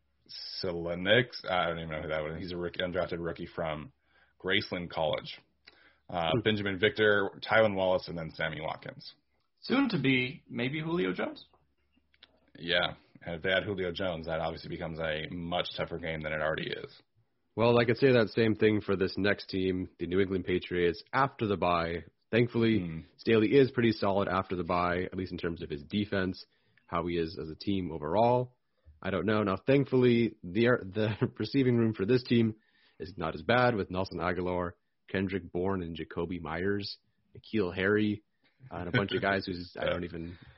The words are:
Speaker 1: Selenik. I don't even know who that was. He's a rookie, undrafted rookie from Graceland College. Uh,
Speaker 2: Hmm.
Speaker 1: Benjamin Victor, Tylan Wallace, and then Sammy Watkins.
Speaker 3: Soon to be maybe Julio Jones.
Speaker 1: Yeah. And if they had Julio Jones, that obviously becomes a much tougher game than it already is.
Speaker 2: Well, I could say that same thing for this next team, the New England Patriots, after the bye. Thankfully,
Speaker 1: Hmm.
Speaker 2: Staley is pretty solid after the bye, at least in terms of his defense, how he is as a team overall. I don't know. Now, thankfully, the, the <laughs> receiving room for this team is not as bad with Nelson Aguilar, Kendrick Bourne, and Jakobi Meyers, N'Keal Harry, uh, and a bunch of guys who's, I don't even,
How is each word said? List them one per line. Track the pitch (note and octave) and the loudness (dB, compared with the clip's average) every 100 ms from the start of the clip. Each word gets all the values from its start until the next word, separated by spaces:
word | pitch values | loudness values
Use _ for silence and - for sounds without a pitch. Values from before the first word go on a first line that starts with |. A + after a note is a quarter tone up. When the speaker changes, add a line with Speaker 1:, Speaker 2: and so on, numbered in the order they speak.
| _ _ _ - - - | _ _ _ -18 -14 -8
Speaker 1:
Selenik. | F#2+ E2+ E2+ E2+ F#2 A#2+ B2 - - | -6 -6 -6 -2 4 4 4 -6 -2
I | F2+ E2+ | 0 0
don't | E2 | -2
even | E2 | -6
know | D#2 | -6
who | D#2 | -4
that | D#2 | -4
was. | D2+ D#2+ | -4 -6
He's | F2+ | -8
a | F2 | -6
rookie, | F2 - | -6 -4
undrafted | F2+ F2 E2+ E2+ | -4 -2 -4 -4
rookie | E2+ E2 E2+ | -6 -8 -10
from | - D#2+ D#2 C2+ _ _ _ _ _ | -6 -6 -6 -10 _ _ _ _ _
Graceland | F#2 G2+ - F2+ E2+ | 0 0 0 -6 -6
College. | E2+ D#2 - - - _ _ - _ _ _ - | -2 0 -2 -6 -16 _ _ -20 _ _ _ -8
Uh, | F2+ E2 | -4 0
Speaker 2:
Hmm. | A#2 | 0
Speaker 1:
Benjamin | A2 G#2 G2 F#2 | 0 0 -2 0
Victor, | G#2 - G#2+ G#2 G2 C#2 | 0 4 4 4 2 -4
Tylan | - A2 A2 | 2 4 4
Wallace, | F#2+ F#2 F#2 - | 4 2 0 -2
and | E2 | -8
then | D#2+ | -8
Sammy | - D#2+ D#2 | -6 -6 -4
Watkins. | D#2+ - - - - - _ _ _ _ | -8 -8 -12 -16 -18 -20 _ _ _ _
Speaker 3:
Soon | - B3+ C4+ | -2 0 2
to | E3+ | 2
be | C3+ B2+ B2+ E3+ - | 2 2 0 -6 -10
maybe | A#2 B2+ D#3 | -6 -4 -4
Julio | D#3+ F3 F#3 | -4 -2 -2
Jones. | F3+ D#4 D4+ - _ _ _ _ _ _ _ - _ _ - | -2 -6 -8 -18 _ _ _ _ _ _ _ -20 _ _ -12
Speaker 1:
Yeah. | E2+ F2 D#2+ D#2+ _ - | 0 0 0 -4 _ -14
And | F2 E2+ | -10 -4
if | |
they | F#2+ | 0
had | F#2+ | 0
Julio | F#2+ F#2+ F2+ | 0 -2 -4
Jones, | E2+ F#2 D#2+ E2 | -2 -4 -4 -4
that | D#2+ | -4
obviously | E2 D#2+ - | -4 -6 -10
becomes | E2+ E2 D#2+ | -8 -8 -4
a | D#2+ D#2 D#2 | -4 -4 -6
much | F2 E2+ F2 E2 - | -8 -4 -4 -4 -6
tougher | D#2+ E2+ | -6 -6
game | E2 D#2+ | -6 -6
than | D#2 | -6
it | D#2 | -2
already | D2+ D#2+ - | -2 -2 -6
is. | - - - _ _ _ _ _ G#2+ | -8 -10 -18 _ _ _ _ _ 2
Speaker 2:
Well, | A#2+ A#2+ | 4 6
I | |
could | A#2 A2+ | 4 4
say | C#3 | 6
that | B2 G#2 | 6 4
same | A#2 A2+ | 2 2
thing | G2+ G#2+ G#2 | 4 4 4
for | G2 F#2 | 2 0
this | F#2 - | 0 2
next | G2 G2 - | 0 0 -2
team, | F#2+ F#2 F#2 F2+ - | -2 0 -2 -6 -8
the | E2+ | -2
New | F#2 | 0
England | F#2+ F#2+ | 2 -2
Patriots, | F#2 F2+ - F2 F2 E2 - | -2 -2 -2 0 0 0 -2
after | C3 C3+ - G#2+ | 0 0 0 -2
the | F#2 | 0
bye. | F2 E2+ E2+ E2+ - _ _ | 2 2 0 -4 -10 _ _
Thankfully, | A2+ A#2+ A#2 A2+ G#2+ | 2 2 4 4 2
Speaker 1:
Hmm. | F2 D#2+ - _ | 0 -8 -12 _
Speaker 2:
Staley | - A2+ G#2+ | 2 4 6
is | C#3 B2+ | 6 6
pretty | - A#2 | 4 2
solid | - G2+ G2 F#2 | 2 2 2 2
after | F#2 - F2+ | 0 0 -4
the | |
bye, | F2 F2 F2 F2+ | 0 0 2 0
at | F2+ F#2 | -2 -6
least | F#2 | -6
in | F2+ | -4
terms | E2+ E2 | -6 -6
of | E2 | -8
his | D2 | -10
defense, | C#2+ G#2 G2+ G2 F#2 F2+ - _ _ _ _ | -4 -2 0 0 -2 -4 -14 _ _ _ _
how | F2 E2+ | -4 0
he | E2+ | -2
is | E2 F#2+ | -2 -4
as | D#2 | -10
a | D#2 | -8
team | G#2 G2 F2 | -4 -2 -4
overall. | D#2 D2+ G2 A#2+ B2 B2+ _ _ _ - - | -6 -2 4 4 4 0 _ _ _ -20 -10
I | F#2+ | -4
don't | F#2 G2 | -2 2
know. | G#2+ | 2
Now, | G2 F#2+ | 2 0
thankfully, | - C#3+ C3 C3 B2+ A#2 A#2 - | 4 4 4 4 6 4 2 -2
the, | F2+ G2 A#2 B2 | -6 2 2 2
the | F#2+ G2+ G#2+ G#2+ | 0 -2 -2 0
<laughs> | C3 - | -2 -2
receiving | G#2+ C#3 B2+ A#2+ | -2 2 4 4
room | A2+ | 2
for | A2 G2 | 0 0
this | B2+ | 0
team | - A#2+ A2+ - _ _ _ - | 4 4 4 0 _ _ _ -14
is | F#2 F2+ | -14 -6
not | D#2+ | -6
as | D#2 | -4
bad | F#2+ B2 B2 | 2 4 4
with | G#2+ F#2 | 2 -2
Nelson | F2+ F#2+ E2+ | -4 -4 -2
Aguilar, | F2 F2+ F2+ F2+ F2 - _ _ - | -2 -2 -2 -2 -4 -8 _ _ -6
Kendrick | F#2+ G2 F#2+ E2+ | -4 -2 -4 -6
Bourne, | F2 F#2+ F#2+ | -2 -2 -2
and | E2+ E2 | -4 -8
Jakobi | D#2 F2 E2 F2 | -8 -6 -4 -6
Meyers, | D#2 E2 G2 G2+ G2+ - _ _ _ - | -6 -4 -2 -2 -4 -12 _ _ _ -20
N'Keal | - A2 F2+ | -4 -2 0
Harry, | F#2 F#2+ G#2 G#2+ G#2 _ _ _ _ C3 | 0 2 4 2 -2 _ _ _ _ -12
uh, | F2 | -10
and | F2 | -2
a | |
bunch | - G2 | 0 0
of | F#2 | 0
guys | G2 G2 G2 | 2 0 -2
who's, | F2+ F2 - | -6 -8 -4
I | D#2 | -2
don't | F2 | -2
even, | F2 E2+ E2 F2 - | -4 -8 -10 -12 -20